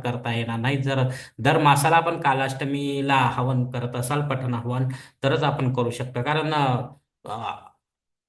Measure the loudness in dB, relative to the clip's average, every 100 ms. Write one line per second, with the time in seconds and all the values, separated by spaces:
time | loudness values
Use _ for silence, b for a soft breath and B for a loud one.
0 | -4 -4 -4 -4 -4 -2 0 0 0 0
1 | 0 B B -2 2 4 6 6 6 4
2 | 4 0 0 0 0 -2 -4 -2 -2 -2
3 | 2 4 4 2 0 0 0 -4 -6 -4
4 | -2 -2 -2 -2 -2 -4 -2 -2 -2 -4
5 | B B 0 2 0 0 0 0 -2 -2
6 | -6 -4 -2 0 0 0 2 0 -4 -12
7 | _ _ -12 -8 -8 -10 -16 _ _ _
8 | _ _